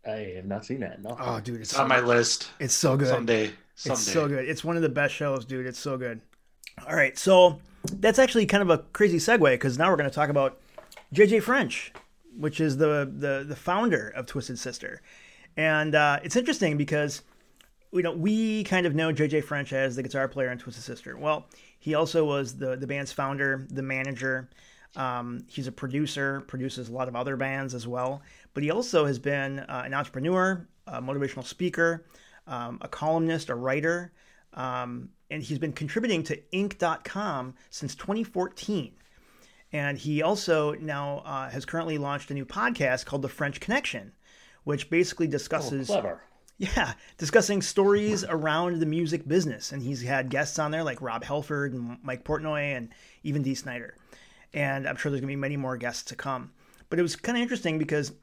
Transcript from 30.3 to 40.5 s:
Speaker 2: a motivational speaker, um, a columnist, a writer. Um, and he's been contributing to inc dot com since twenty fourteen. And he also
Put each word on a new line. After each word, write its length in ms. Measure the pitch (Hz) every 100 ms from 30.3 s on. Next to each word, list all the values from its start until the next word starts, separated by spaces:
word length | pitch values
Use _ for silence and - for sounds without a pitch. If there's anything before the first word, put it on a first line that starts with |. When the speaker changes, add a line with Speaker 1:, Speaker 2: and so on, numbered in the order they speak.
| 185 185 185 170 _ -
Speaker 2:
a 160 | 127
motivational 420 | 127 139 139 -
speaker, 600 | 127 - 175 - 170 165 - - - - -
um, 320 | 123 120 120
a 60 | -
columnist, 600 | - 156 165 165 165 156
a 40 | 120
writer. 560 | 127 139 160 175 175 _ _ _ _
Um, 540 | - 127 127 123 123 127 _ _
and 120 | 151
he's 160 | 131 147
been 140 | 156
contributing 500 | - 151 - 233 175
to 160 | 160 156 _
inc 260 | 185 202 -
dot 240 | 175 160
com 500 | - 196 208 143 127 127 _
since 240 | - 143 -
twenty 260 | - 214
fourteen. 680 | 226 180 180 - - 202 117 - _ _ _ _ - _ _
And 260 | 151 143 143
he 240 | 151 151
also 500 | 160 208 -